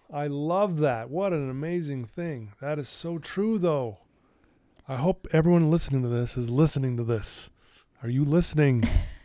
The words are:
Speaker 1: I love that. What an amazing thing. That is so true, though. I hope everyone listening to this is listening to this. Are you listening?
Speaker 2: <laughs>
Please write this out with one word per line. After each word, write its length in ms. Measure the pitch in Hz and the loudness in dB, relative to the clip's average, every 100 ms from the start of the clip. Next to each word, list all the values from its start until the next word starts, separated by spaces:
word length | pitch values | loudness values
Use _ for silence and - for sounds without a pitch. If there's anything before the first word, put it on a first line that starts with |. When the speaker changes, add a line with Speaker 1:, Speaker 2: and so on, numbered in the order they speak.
| - | -10
Speaker 1:
I 140 | 143 147 | -6 -4
love 520 | 143 156 185 202 160 | -2 0 2 2 2
that. 300 | 147 117 123 | 2 0 -4
What 220 | 160 196 | -2 0
an 180 | 160 135 | 0 -2
amazing 560 | 131 156 175 147 135 113 | -4 -4 -4 -4 -6 -8
thing. 460 | - 170 131 107 - | -8 -8 -8 -12 -12
That 180 | 139 151 | -6 -6
is 100 | 131 | -6
so 300 | - 170 170 | -10 -8 -8
true, 400 | - 190 214 220 | -6 -2 0 2
though. 400 | 170 147 120 104 _ _ _ _ _ _ _ _ - | 2 0 -2 -8 _ _ _ _ _ _ _ _ -10
I 80 | 127 | -2
hope 320 | 165 190 - | -2 -2 0
everyone 380 | 160 165 170 156 | 2 6 6 6
listening 320 | 165 - 135 | 2 2 -2
to 60 | 120 | 0
this 280 | 120 120 127 | 0 -2 -4
is 120 | 117 | -2
listening 480 | 127 156 143 131 120 | 2 2 2 -2 -2
to 80 | |
this. 460 | 117 113 - - - _ _ _ _ _ | -2 -2 -4 -10 -12 _ _ _ _ _
Are 60 | 120 | -4
you 140 | 131 | 0
listening? 600 | 143 165 - 151 143 120 113 | 2 2 2 2 4 4 4
Speaker 2:
<laughs> 100 | - - - | 2 2 -8